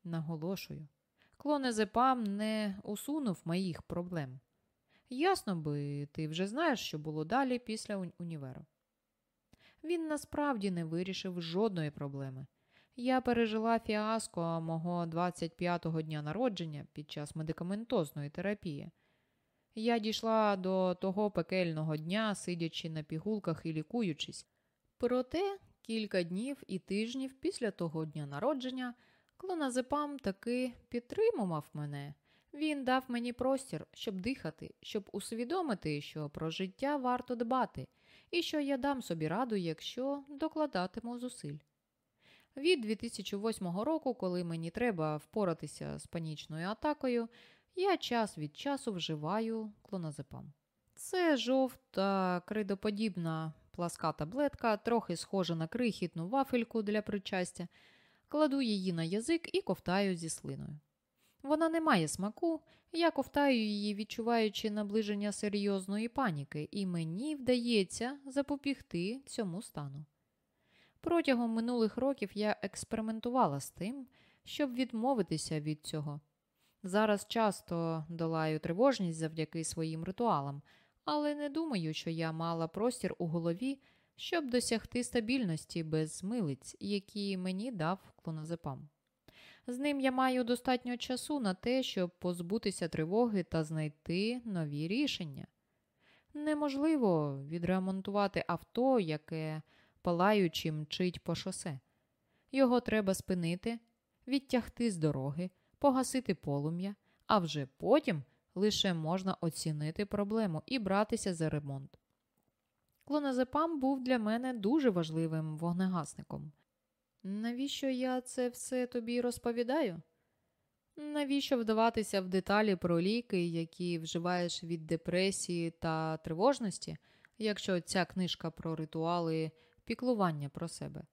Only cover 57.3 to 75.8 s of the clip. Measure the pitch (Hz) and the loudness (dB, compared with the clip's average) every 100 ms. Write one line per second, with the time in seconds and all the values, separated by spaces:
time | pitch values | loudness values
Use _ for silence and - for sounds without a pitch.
57.3 | 190 180 - 175 _ - _ _ _ _ | -2 -2 -6 -12 _ -20 _ _ _ _
58.3 | 294 311 277 247 202 185 165 165 202 240 | 4 4 4 2 2 0 0 0 -2 2
59.3 | 330 - 370 - 185 - 190 196 175 160 | 0 2 -2 0 -2 2 2 2 0 -4
60.3 | - 143 139 139 147 _ _ _ _ _ | -6 -8 -8 -8 -12 _ _ _ _ _
61.3 | _ 277 311 330 330 320 214 156 - 196 | _ 0 2 4 4 4 4 4 0 -4
62.3 | - 339 320 _ - _ 330 330 311 262 | 0 0 0 _ -20 _ 2 2 2 0
63.3 | 285 285 247 214 208 208 208 214 - 226 | 4 6 6 4 0 -2 -2 -6 -4 2
64.3 | 233 220 202 220 208 208 214 208 208 208 | 4 4 0 -2 -2 0 0 0 0 -2
65.3 | 202 208 202 202 196 190 202 233 - 247 | -2 -2 2 2 0 0 -2 -2 0 0
66.3 | 147 139 151 151 208 190 175 160 175 294 | 0 -4 -6 -6 -4 -2 0 -2 -2 -4
67.3 | 294 247 254 240 226 185 - 240 285 277 | -2 2 2 6 4 4 -2 -4 -6 -4
68.3 | 262 269 277 277 262 - 170 180 262 277 | -2 0 -2 -2 -4 -4 -2 -2 -4 -8
69.3 | - 202 175 - - 143 139 151 _ _ | -4 -4 -4 -8 -10 -8 -10 -14 _ _
70.3 | _ _ _ _ _ _ _ 330 339 311 | _ _ _ _ _ _ _ 2 2 4
71.3 | 240 233 226 233 247 220 - 269 269 196 | 4 2 0 0 2 2 2 0 0 -4
72.3 | 202 208 202 196 - - 220 220 220 240 | 0 0 0 -2 -6 -6 -4 -4 -4 0
73.3 | 254 196 139 - - 185 277 254 _ _ | 4 4 2 -6 -8 -8 -8 -12 _ _
74.3 | _ - - 285 247 254 220 247 254 180 | _ -12 -2 -2 0 -2 0 2 2 0
75.3 | 156 - 156 151 151 | -2 -2 -2 -2 -4